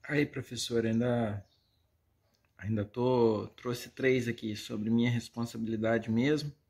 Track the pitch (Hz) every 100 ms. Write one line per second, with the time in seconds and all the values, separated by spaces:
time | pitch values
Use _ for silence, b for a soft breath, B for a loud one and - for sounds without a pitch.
0 | - 147 143 139 123 117 - 117 113 113
1 | 123 120 110 104 - _ _ _ _ _
2 | _ _ _ _ _ _ 98 107 104 123
3 | 127 127 117 107 107 - 123 113 - -
4 | 131 131 117 117 110 104 - 110 107 117
5 | 120 120 - 120 117 113 110 110 110 117
6 | 110 113 135 151 147 -